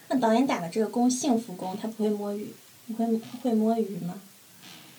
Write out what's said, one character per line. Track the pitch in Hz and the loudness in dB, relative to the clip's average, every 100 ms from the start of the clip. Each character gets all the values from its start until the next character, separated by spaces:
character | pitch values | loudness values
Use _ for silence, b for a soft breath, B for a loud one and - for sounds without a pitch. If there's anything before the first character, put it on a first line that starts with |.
| - | -2
那 | 262 | 2
导 | 226 | 4
演 | 233 277 | 4 4
打 | 226 | 0
的 | 170 | -2
这 | 220 | -2
个 | 208 | 0
工， | 240 247 | 2 2
幸 | - 311 226 | 2 2 0
福 | - | 0
工， | 180 185 214 | -8 -8 -6
他 | 233 | -8
不 | 220 | -2
会 | 214 | -2
摸 | 208 202 | 0 -4
鱼， | 208 - - - - - | -6 -8 -14 -20 -20 -12
你 | 226 | -2
会， | 226 226 - - | 0 0 -2 -4
会 | 254 | 0
摸 | 220 220 233 | 2 4 2
鱼 | 196 175 170 | 0 -2 -8
吗？ | - - - - - b b b | -10 -16 -20 -20 -20 b b b